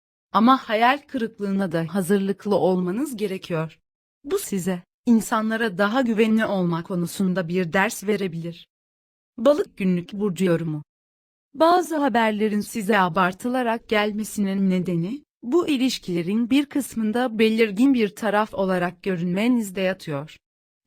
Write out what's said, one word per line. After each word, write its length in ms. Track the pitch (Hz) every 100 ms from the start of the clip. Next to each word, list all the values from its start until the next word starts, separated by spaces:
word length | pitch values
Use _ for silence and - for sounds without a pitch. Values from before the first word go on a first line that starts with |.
| _ _ _
Ama 260 | 190 226 262
hayal 420 | - 220 240 285 -
kırıklığına 640 | 262 226 - 202 196 196
da 140 | 165 165
hazırlıklı 680 | 190 165 202 196 196 208 202
olmanız 600 | 175 185 180 202 302 226
gerekiyor. 640 | 208 190 - 165 160 - _ _ _ _
Bu 160 | 285 392
size, 440 | - 196 175 180 - _ -
insanlara 720 | 226 185 226 220 220 226 175
daha 240 | 202 247
güvenli 440 | 240 214 226 220 214
olma 380 | 196 175 165
konusunda 640 | 170 180 170 - 196 180 165
bir 260 | 180 175
ders 300 | 190 202 -
verebilir. 640 | 202 202 190 165 165 170 - _ _ _ _ _ _ -
Balık 400 | 233 294 392 -
günlük 360 | 190 180 175
burcu 320 | 202 208 160 190
yorumu. 380 | 165 165 151 - _ _ _ _ _ _
Bazı 440 | - 330 359 311 311
haberlerin 640 | 285 226 220 214 214 208
size 380 | 196 - 190 208
abartılarak 920 | 185 175 180 190 247 254 240 226 -
gelmesinin 800 | 214 214 208 214 - 202 196 196
nedeni, 540 | 185 175 170 175 285 - _
bu 240 | 233 320 339
ilişkilerin 840 | 277 254 - - 175 170 214 233
bir 160 | 269 285
kısmında 760 | 285 233 - 214 233 254 220
belirgin 540 | 220 220 226 190 269
bir 160 | 254 208
taraf 440 | - 220 202 214
olarak 500 | - 190 180 175 175
görünmenizde 800 | 202 180 175 180 233 247 208 185
yatıyor. 560 | 185 190 - 143 156 - _ _ _ _